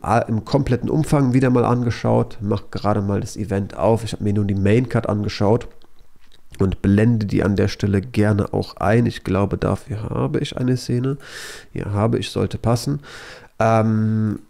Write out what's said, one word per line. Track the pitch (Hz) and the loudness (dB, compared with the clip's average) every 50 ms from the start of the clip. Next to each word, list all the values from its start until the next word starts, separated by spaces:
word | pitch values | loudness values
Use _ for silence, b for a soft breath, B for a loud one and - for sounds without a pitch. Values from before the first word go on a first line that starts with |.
| - | -2
A-, | - - 117 | 0 0 0
im | - - 113 110 - | 2 0 -2 -4 -2
kompletten | - - 139 139 - - 120 - - | 0 0 0 2 2 0 0 0 0
Umfang | - 156 151 - - 143 139 127 123 | 0 0 0 2 2 2 2 4 4
wieder | 131 131 127 | 4 4 4
mal | 123 127 117 | 4 4 4
angeschaut. | 107 120 123 123 120 110 - - 117 117 117 117 113 - - | 2 2 2 0 -2 -2 -2 0 2 2 2 2 0 -4 -6
Mach | 104 101 110 107 - - | -4 -2 -2 -2 -4 -6
gerade | - 98 - 101 104 104 | -10 -4 -2 0 0 0
mal | 101 101 101 101 | 0 0 0 -2
das | 98 - - | -2 -4 -6
Event | - 104 92 98 98 101 - - | -8 -6 -4 -2 -2 -2 -4 -4
auf. | - 71 104 113 110 113 | 0 2 2 2 2 0
Ich | 107 - | -4 -8
hab | - | -4
mir | 104 104 101 | -2 0 0
nur | 107 104 | 0 0
die | 101 101 | 0 0
Main | 98 95 101 107 120 127 120 | 2 4 4 4 4 4 2
Card | - 113 - - | 0 0 0 0
angeschaut | 101 104 104 101 - - 104 98 110 117 - - - - - - - - - - - - - - - - - - - - | -2 -2 -2 -4 -2 0 2 2 2 2 0 -4 -12 -18 -18 -18 -20 -20 -20 -20 -20 -20 -20 -20 -20 -20 -20 -18 -4 0
und | 101 95 90 - - | 0 0 0 0 2
blende | 95 98 101 107 117 120 110 107 | 2 4 6 6 4 4 2 0
die | 95 101 - - | 0 0 2 2
an | 95 101 | 2 2
der | 95 101 104 | 2 0 0
Stelle | - - - 101 98 98 95 | 0 -2 -2 0 0 0 0
gerne | - - 104 104 104 107 101 104 - - | 0 0 2 2 4 4 2 0 0 -2
auch | 101 98 - - | -4 -4 -4 -6
ein. | - - 95 107 120 120 | -2 0 2 4 4 2
Ich | 117 117 - - | 2 -2 -4 -4
glaube, | - 92 92 101 98 - | -2 0 2 2 0 0
dafür | - - 98 98 - - - 107 107 107 - | 0 0 0 0 -2 -4 -8 -10 -8 -8 -6
habe | - 113 127 135 147 - | -4 -2 -2 -2 -2 -2
ich | 143 - - | -4 -4 -4
eine | - 127 127 127 | -4 -2 0 0
Szene. | 123 - - 123 123 123 135 139 139 B B B B B B B B B B - | -2 -2 -2 -2 -2 -2 -2 -4 -6 B B B B B B B B B B -10
Ja, | - - 101 101 | -8 -6 -4 0
habe | 101 104 113 113 104 | 0 2 2 0 0
ich, | 107 - | -2 -4
sollte | - 98 98 95 - - | -2 -2 -2 -2 -2 -2
passen. | - 113 117 117 - 143 143 143 B B B B B B B B B B B - | 0 0 0 0 0 -2 -4 -6 B B B B B B B B B B B 0
Ähm, | 113 113 113 113 113 110 110 110 110 110 110 110 110 107 101 - - - | 2 4 4 4 4 4 2 2 2 2 0 0 0 0 -2 -4 -8 -14